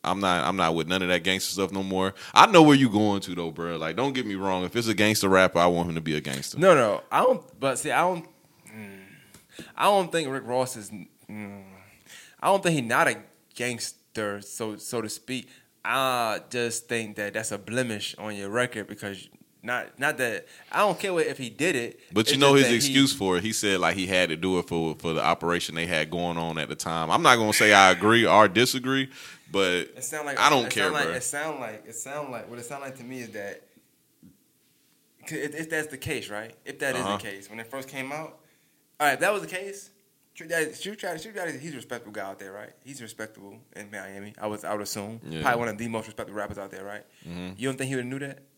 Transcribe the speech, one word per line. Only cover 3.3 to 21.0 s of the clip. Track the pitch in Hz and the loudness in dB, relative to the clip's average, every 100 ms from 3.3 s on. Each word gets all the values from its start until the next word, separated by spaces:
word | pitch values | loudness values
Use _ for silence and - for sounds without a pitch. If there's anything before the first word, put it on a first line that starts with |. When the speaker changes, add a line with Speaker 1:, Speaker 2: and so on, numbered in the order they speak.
Speaker 1:
though, | 87 85 | -6 -6
bro. | 78 85 82 | -6 -8 -6
Like, | 80 85 | -6 -2
don't | 139 | -2
get | 131 107 | -2 -6
me | 98 | -4
wrong. | 98 92 | -2 -2
If | 90 117 | -2 -2
it's | 113 | -2
a | |
gangster | 98 107 107 98 | 2 2 2 4
rapper, | 95 92 85 | 6 6 6
I | 87 | 4
want | 87 85 | 4 0
him | 82 | -4
to | |
be | 78 76 | -2 -4
a | |
gangster. | 76 67 69 - | -4 -8 -8 2
Speaker 2:
No, | 185 | 6
no, | 156 110 95 - | 6 4 0 0
I | 131 | 2
don't. | 247 247 - - | 2 0 -6 -4
But | 135 123 | -4 -2
see, | 156 | 0
I | 131 | 2
don't. | 175 175 160 _ _ _ - | 2 -2 -10 _ _ _ -20
Mm, | 110 196 98 95 - - - _ - - - | -18 -16 -18 -20 -20 -20 -20 _ -20 -16 2
I | |
don't | 180 202 170 | 4 4 2
think | 165 143 | -2 -4
Rick | 135 113 | -6 -2
Ross | 123 127 117 | -2 -2 -6
is. | 95 101 - _ - | -12 -16 -18 _ -16
Mm, | 107 104 101 95 95 92 - - - - - | -14 -12 -14 -18 -20 -20 -20 -20 -20 -20 -4
I | - | 0
don't | 196 | 2
think | 180 156 | 2 0
he's | 113 | 0
not | 131 156 | 2 2
a | 107 - _ _ | 0 -10 _ _
gangster, | - 120 117 - - _ 110 104 101 | -6 -6 -6 -10 -14 _ -6 -4 -6
so, | 101 - 110 104 | -12 -10 -8 -8
so | - 120 | -6 -6
to | 107 | -6
speak. | - - 127 - - _ _ | -10 -10 -10 -10 -20 _ _
I | 101 127 131 123 113 98 - | -2 0 0 0 -2 -4 -6
just | 123 117 110 - | -4 -4 -4 -4
think | 117 110 104 | -4 -4 -8
that | 101 | -6
that's | 107 110 | -6 -6
a | 101 | -8
blemish | 101 120 123 104 - - | -4 -4 -2 -4 -8 -8
on | 107 101 | -10 -8
your | 98 | -4
record | 113 123 110 98 | -2 -2 -4 -10
because | 104 107 95 87 _ _ _ | -10 -10 -12 -16 _ _ _
not, | 113 123 85 - | -6 -6 -6 -4
not | 143 120 | -4 -2
that | 123 101 - - - | -2 -4 -10 -20 -6
I | 160 | 0
don't | 208 | 0
care | 175 | 0